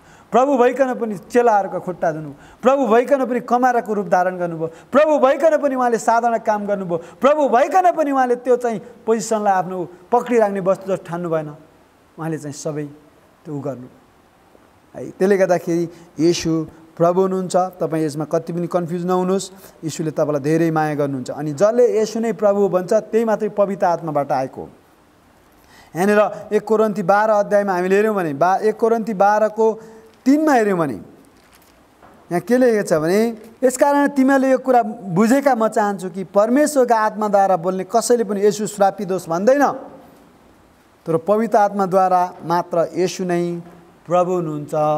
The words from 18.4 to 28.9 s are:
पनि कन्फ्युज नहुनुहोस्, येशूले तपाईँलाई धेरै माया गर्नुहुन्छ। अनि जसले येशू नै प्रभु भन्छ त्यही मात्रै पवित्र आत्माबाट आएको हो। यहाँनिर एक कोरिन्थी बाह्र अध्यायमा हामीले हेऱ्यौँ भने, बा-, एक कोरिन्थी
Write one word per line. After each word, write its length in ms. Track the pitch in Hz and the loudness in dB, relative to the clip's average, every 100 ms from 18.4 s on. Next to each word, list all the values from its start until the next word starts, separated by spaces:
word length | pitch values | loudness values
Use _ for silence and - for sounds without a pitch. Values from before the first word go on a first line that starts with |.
| 160 | -4
पनि 140 | 170 170 | -6 -4
कन्फ्युज 380 | 175 170 175 175 | -4 -4 -4 -2
नहुनुहोस्, 460 | 185 180 190 185 - - - | 0 0 -2 -4 -16 -20 -12
येशूले 280 | 160 - 156 | -10 -6 -6
तपाईँलाई 300 | 147 147 147 | -2 -2 0
धेरै 300 | 139 160 170 | 0 2 2
माया 240 | 160 156 147 | 0 -2 -2
गर्नुहुन्छ। 340 | 143 139 123 | -2 -4 -8
अनि 240 | 127 151 | -8 -8
जसले 340 | 143 208 240 247 | 0 0 4 2
येशू 320 | 208 220 226 | 2 -2 -2
नै 140 | 226 | -4
प्रभु 360 | 190 208 202 196 | 0 0 2 2
भन्छ 240 | 180 180 | 0 0
त्यही 320 | 220 214 220 226 | -2 0 -2 0
मात्रै 240 | 208 214 | -2 -4
पवित्र 360 | 208 202 190 185 | -2 -2 0 0
आत्माबाट 460 | 165 160 147 143 | 0 -2 -4 -2
आएको 300 | 143 135 - | -4 -4 -8
हो। 80 | 78 - _ _ _ _ _ _ _ _ _ - - 151 | -16 -18 _ _ _ _ _ _ _ _ _ -20 -14 -2
यहाँनिर 540 | 196 208 196 - - | 2 2 2 -2 -4
एक 100 | 208 | -4
कोरिन्थी 400 | 208 214 220 208 | 0 0 0 -2
बाह्र 260 | 180 202 220 | 2 2 4
अध्यायमा 440 | 208 196 202 202 | 2 2 0 0
हामीले 220 | 180 180 196 | -2 2 2
हेऱ्यौँ 200 | 214 202 | 2 0
भने, 180 | 170 | -2
बा-, 280 | 139 175 190 | 0 2 2
एक 160 | 208 214 | 0 0
कोरिन्थी 360 | 226 | 0